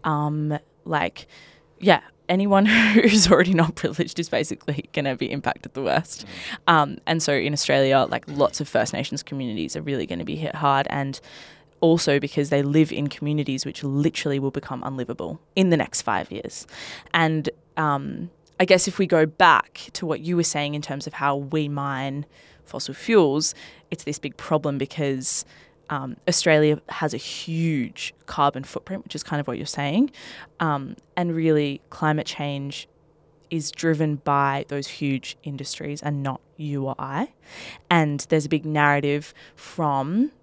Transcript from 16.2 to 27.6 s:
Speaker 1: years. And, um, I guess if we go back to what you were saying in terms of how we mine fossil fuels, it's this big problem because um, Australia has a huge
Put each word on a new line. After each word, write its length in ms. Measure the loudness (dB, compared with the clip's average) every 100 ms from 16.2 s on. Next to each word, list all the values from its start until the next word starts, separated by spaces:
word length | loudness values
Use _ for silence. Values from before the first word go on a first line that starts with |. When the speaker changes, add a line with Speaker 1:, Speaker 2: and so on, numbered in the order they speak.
| -4
Speaker 1:
years. 360 | -10 -10 -12 -16 -16 -16 -16 -2
And, 380 | 0 2 0 -4 -8 _ -4
um, 540 | 0 -2 -4 -10 -12 _ _ -2
I 40 | 4
guess 200 | 6 4
if 120 | 0
we 60 | 2
go 200 | 4 4
back 600 | 6 6 6 2 -16 -12
to 120 | -8 -6
what 140 | -6
you 160 | 0 0
were 80 |
saying 300 | 2 0 -4
in 60 | -6
terms 280 | -6 -8 -8
of 60 |
how 200 | -2 0 0
we 320 | -2 -2 -2
mine 560 | -4 -4 -4 -4 -6 -8 _ -20 _
fossil 300 | -14 -10 -8
fuels, 580 | -8 4 6 6 4 0 -4 -18 -20 _
it's 140 | -10
this 160 | -8 -8
big 160 | -10 -12
problem 420 | -2 0 0 -4
because 680 | -4 -2 -2 -2 -2 -2 -4 -16 -20 _ -8
um, 260 | -8 -6 -4 0
Australia 540 | 2 6 6 6 2 -4
has 240 | -4 -4
a 40 | -4
huge 960 | -8 -12 -6 -2